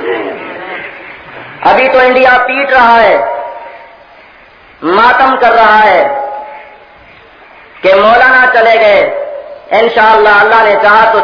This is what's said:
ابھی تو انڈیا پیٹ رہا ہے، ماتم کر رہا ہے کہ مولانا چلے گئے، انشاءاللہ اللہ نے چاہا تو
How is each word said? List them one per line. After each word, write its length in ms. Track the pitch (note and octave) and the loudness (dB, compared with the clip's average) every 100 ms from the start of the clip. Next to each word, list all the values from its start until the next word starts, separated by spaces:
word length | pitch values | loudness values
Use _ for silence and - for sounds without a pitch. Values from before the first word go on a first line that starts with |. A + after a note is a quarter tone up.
| F#2 F#2+ G2 - - - - - - - - - - - - - - | -8 -8 -8 -12 -16 -16 -16 -16 -18 -20 -20 -20 -20 -20 -20 -6 -2
ابھی 160 | G#3 C4 | 0 2
تو 100 | C4 | 2
انڈیا 380 | B3+ B3+ B3 B3 B3 | 2 2 2 2 -2
پیٹ 260 | C4+ C4+ | -4 -2
رہا 280 | C4 A#3 A#3 | 2 4 4
ہے، 140 | G#3+ - - - - - - - - - - - - - - _ - - | 2 0 -4 -8 -12 -16 -20 -20 -20 -20 -20 -20 -20 -20 -20 _ -20 -10
ماتم 540 | D3+ G3 A#3+ B3 C4 B3+ | -4 0 0 2 0 0
کر 120 | A#3 | 0
رہا 300 | A3+ A3 G#3+ | 2 2 2
ہے 180 | G#3+ - - - - - - - - - - - - - - - - - - - | 2 2 -2 -4 -10 -12 -16 -20 -20 -20 -20 -20 -20 -20 -20 -20 -20 -20 -20 -6
کہ 120 | F#3 | 0
مولانا 500 | G3 G#3+ A#3 A3 B3+ B3+ | 2 2 2 2 2 2
چلے 200 | A#3+ A3+ A3+ | 2 2 2
گئے، 200 | G#3+ F#3+ - - - - - - - G3 | 2 2 0 -6 -10 -12 -16 -20 -4 -2
انشاءاللہ 560 | A#3 A#3 A3 A3 G#3+ G3+ | 0 2 2 2 2 2
اللہ 220 | G#3+ A3+ | 2 2
نے 100 | G#3+ G3 | 2 0
چاہا 300 | G#3 G#3+ A3 | 2 2 2
تو 60 | G#3 | 0